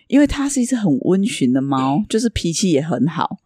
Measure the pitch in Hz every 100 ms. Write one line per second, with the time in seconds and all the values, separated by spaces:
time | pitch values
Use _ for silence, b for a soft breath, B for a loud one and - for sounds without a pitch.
0 | b 277 285 285 277 269 233 247 208 131
1 | - 190 214 - 127 131 139 135 135 147
2 | 208 220 233 - 170 160 190 139 160 123
3 | 156 165 - -